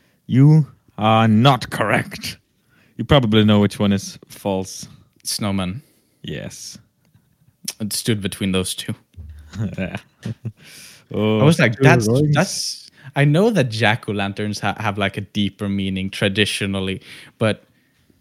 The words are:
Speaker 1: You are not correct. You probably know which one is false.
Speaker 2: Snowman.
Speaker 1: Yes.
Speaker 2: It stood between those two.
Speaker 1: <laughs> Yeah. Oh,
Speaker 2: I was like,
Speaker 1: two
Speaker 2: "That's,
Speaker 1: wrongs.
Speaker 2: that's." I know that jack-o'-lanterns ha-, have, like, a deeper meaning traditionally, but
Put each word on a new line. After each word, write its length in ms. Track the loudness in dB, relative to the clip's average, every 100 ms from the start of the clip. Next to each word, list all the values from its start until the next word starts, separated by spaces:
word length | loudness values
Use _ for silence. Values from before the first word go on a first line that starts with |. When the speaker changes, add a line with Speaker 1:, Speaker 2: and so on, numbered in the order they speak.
| _ _ 0
Speaker 1:
You 400 | 6 6 6 2 -6 _ -2
are 320 | 2 4 4
not 420 | 4 4 2 -2
correct. 680 | -4 -2 -2 -2 -10 -14 -14 _ _ _ _ _ -6
You 80 |
probably 400 | 2 2 4 4
know 160 | 6 4
which 180 | 2 0
one 140 | 0
is 260 | 0 -4 -16 -20
false. 580 | -10 -6 -6 -6 -12 -18 -20 _ _
Speaker 2:
Snowman. 580 | -10 -6 -4 -2 -4 -8 -14 _ _ _
Speaker 1:
Yes. 560 | -12 -12 -12 -14 -18 -20 _ _ _ _ _ _ _ _ -16 -10
Speaker 2:
It 120 | -8
stood 280 | -4 -2 -2
between 320 | -4 -4 -2
those 220 | -2 -4
two. 200 | -8 -10 -12
Speaker 1:
<laughs> 60 | _ -20 -20 -20 -14 -8 -6 -6
Yeah. 180 | -8 -10 -14 _ -12 -10 -12 -14 -20 -20 -20 -20 -10
Oh, 280 | -2 0 4
Speaker 2:
I 40 |
was 140 | 4 4
like, 180 | 2 4
Speaker 1:
two 60 |
Speaker 2:
"That's, 260 | 4 4 4
Speaker 1:
wrongs. 260 | 2 2
Speaker 2:
that's." 560 | 2 0 -4 -10 -12 -18 _ -8
I 120 | 0 2
know 240 | 4 2
that 180 | 2 0
jack-o'-lanterns 920 | 0 0 0 -4 -4 -4 -4 -6 -4
ha-, 140 | -4 -4
have, 160 | -4 -2
like, 220 | -2 -4
a 20 |
deeper 480 | -6 -4 -4 -4 -4
meaning 400 | -4 -4 -4 -6
traditionally, 920 | -2 0 0 0 -2 -4 -4 -4 -8 -12 -20 -14 -4
but 260 | -2 -2 _ _ _ _ _ _